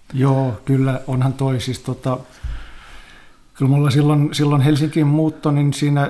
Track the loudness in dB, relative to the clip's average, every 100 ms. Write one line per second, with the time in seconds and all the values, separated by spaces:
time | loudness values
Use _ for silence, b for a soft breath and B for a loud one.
0 | -8 0 2 2 -2 -4 -2 0 0 -2
1 | -4 -2 -2 0 -2 -2 -4 -8 -8 -6
2 | -4 -6 -8 B B B B B B B
3 | B B B B -16 -2 2 2 2 2
4 | 2 2 2 0 0 2 4 2 0 0
5 | 2 2 0 -2 -2 0 0 0 0 0
6 | -2